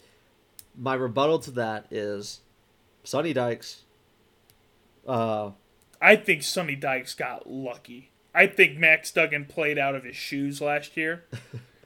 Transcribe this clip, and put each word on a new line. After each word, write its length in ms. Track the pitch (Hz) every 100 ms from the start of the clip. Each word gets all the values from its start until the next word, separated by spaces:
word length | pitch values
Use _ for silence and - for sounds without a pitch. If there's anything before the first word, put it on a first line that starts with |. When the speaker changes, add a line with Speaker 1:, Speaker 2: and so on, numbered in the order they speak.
| _ _ _ _ _ - - 131
Speaker 1:
my 200 | 131 131
rebuttal 420 | 127 131 147 165
to 120 | 143
that 340 | 123 113 107 -
is 480 | 110 104 101 101 - _ _ _ _ _ _
Sonny 300 | - 135 165
Dykes. 500 | 127 120 113 - - _ _ _ _ _ _ _ _ _ _ _ _ -
Uh, 440 | 120 113 107 104 - _ _ _ -
Speaker 2:
I 140 | 185 214
think 260 | 202 156
Sonny 340 | - 190 160 139
Dykes 380 | 143 131 123
got 340 | - 127 117 -
lucky. 640 | 135 127 123 - 120 - _ _
I 140 | 170 196
think 300 | - 170 147
Max 320 | 160 156 -
Duggan 340 | 170 156 147 143
played 320 | 170 151 143
out 160 | 139
of 100 | 135
his 120 | 123 -
shoes 460 | - 139 143 143
last 360 | 147 147 - 156
year. 280 | 156 170 -
Speaker 1:
<laughs> 40 | 120 - 120 - _